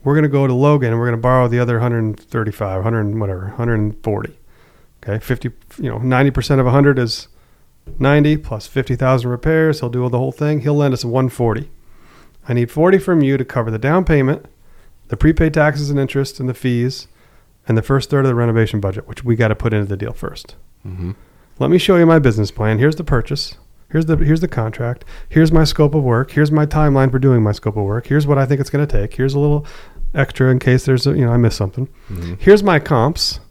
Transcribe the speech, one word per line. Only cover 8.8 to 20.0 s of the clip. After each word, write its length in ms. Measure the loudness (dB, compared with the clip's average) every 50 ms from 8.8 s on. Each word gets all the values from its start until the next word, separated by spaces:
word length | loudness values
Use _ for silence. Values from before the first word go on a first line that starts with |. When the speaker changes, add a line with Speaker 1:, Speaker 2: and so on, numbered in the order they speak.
| -2 -2 -4
Speaker 1:
thousand 340 | -2 0 0 2 0 0 -4
repairs. 480 | -6 -4 -2 0 0 2 2 0 0 -2
He'll 100 | -4 -6
do 180 | -4 -4 -2 -2
the 80 | -2 -2
whole 120 | -4 -4
thing. 300 | -4 -4 -2 -2 -2 -2
He'll 140 | -2 -2 0
lend 180 | 0 0 0 -2
us 100 | -2 -4
one 260 | -2 -2 0 0 -2
forty. 420 | -2 -2 -2 0 0 -2 -6 -12 -16 -20 _ -20 -20 -20 -20 -20 -20 -20 -20 -20 _ -20 -8
I 60 | -4 -2
need 160 | -2 -2 -2
forty 300 | 0 0 2 4 4 2
from 220 | 2 0 0 2 2
you 120 | 2 0
to 80 | -2 -2
cover 260 | -4 -4 -4 -4 -2
the 80 | -4 -2
down 260 | -2 0 0 2 2
payment, 400 | 2 2 2 2 0 -2 -4 -6 -20 _ _ _ -20 -20 -20 -20 -20 -20 _ _
the 100 | -10 -4
prepaid 380 | 2 2 2 4 4 0 0 2
taxes 340 | 2 2 2 0 -2 -4 -2
and 100 | -2 -2
interest 400 | -2 -2 -2 -4 -4 -4 -6 -8
and 80 | -6
the 60 | -6 -6
fees, 540 | -4 -2 -2 0 0 -2 -2 -4 -8 -16 _ -20 _ _ _ _ -20 _ _ _ _ _
and 80 | -2 -2
the 60 | -2
first 300 | 0 0 0 0 0 0
third 140 | 0 0 2
of 40 | 2
the 60 | 0
renovation 440 | 0 0 0 2 2 0 0 -2 -4
budget, 280 | -4 -4 -6 -6 -12
which 160 | -14 -16 -10 -2
we 120 | -2 0
gotta 200 | 2 2 0 0
put 180 | -2 -2 -2 -2
into 140 | -2 -2
the 100 | -4 -6
deal 160 | -6